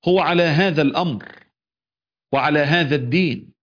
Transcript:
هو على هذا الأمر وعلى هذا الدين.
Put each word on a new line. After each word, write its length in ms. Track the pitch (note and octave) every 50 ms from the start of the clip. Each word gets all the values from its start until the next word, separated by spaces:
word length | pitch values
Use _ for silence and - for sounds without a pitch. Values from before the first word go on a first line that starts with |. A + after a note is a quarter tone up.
| - E3+
هو 120 | F3+ F#3
على 240 | C3+ D3+ F3 F3 F3
هذا 380 | E3 D3 D#3 F#3+ G3 E3 D3
الأمر 540 | D3+ C#3 C#3+ D#3 F3+ F3 B2+ G2+ - - - - _ _ _ _ _ _ _ _ _ _ _ _ _ _ _ _ _ _ -
وعلى 260 | C3+ B2+ D3+ D3+ D3+
هذا 360 | C#3+ C#3 D#3 F3 E3+ C3+ D3
الدين. 580 | C#3+ B2+ A#2+ C3+ F3+ F#3 D#3+ A#2 - - - _ _